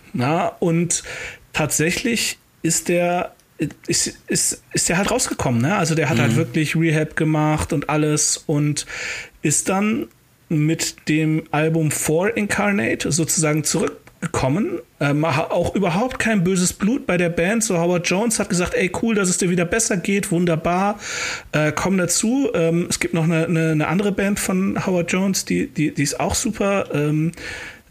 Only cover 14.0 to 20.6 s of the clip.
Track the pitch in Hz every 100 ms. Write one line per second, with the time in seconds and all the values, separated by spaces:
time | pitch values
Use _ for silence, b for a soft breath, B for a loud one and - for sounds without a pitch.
14 | - - 170 - 131 160 330 359 - -
15 | 143 147 160 147 165 202 170 214 185 170
16 | 254 - 220 214 170 190 180 - 196 277
17 | - 180 175 170 170 226 - 175 170 180
18 | 165 175 226 - 202 170 175 - 185 -
19 | 226 208 185 180 180 185 170 226 - 196
20 | 180 196 185 170 175 160